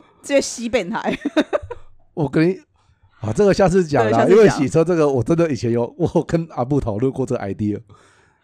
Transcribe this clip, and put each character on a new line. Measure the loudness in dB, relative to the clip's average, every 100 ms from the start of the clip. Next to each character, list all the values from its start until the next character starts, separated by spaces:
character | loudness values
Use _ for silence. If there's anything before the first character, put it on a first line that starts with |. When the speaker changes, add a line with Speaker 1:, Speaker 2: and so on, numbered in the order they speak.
| -12 _
Speaker 1:
这 | -2
些 | 0
西 | 0 -6 -4
变 | -4 -4
态。 | -6 -6 -6 -4 -2 -2 -4 -8 -18 -20 -20 _
Speaker 2:
我 | -6 -2
跟 | 0 0
你， | -2 _ _ _ _ _ _
啊， | -4
这 | 2
个 | 2
下 | 4 2
次 | 2
讲 | 2 0 2
啦， |
Speaker 1:
对， | 2
下 |
次 | 4
讲。 | 6
Speaker 2:
因 |
为 | 6
洗 | 4 0
车 | 0
这 | 2
个 | 2 2
我 | 2
真 | 0 0
的 | 0
以 | -2
前 | -2
有， | -2 -2 -4
我 | -2
有 | 0
跟 | 0 -4 -4
阿 | -6
布 | -2 -2
讨 | -2 -2
论 | -2
过 | -2 -4
这 |
个 | -4
idea， | -6 -4 -4 -4 -10 -20 _ _ _ _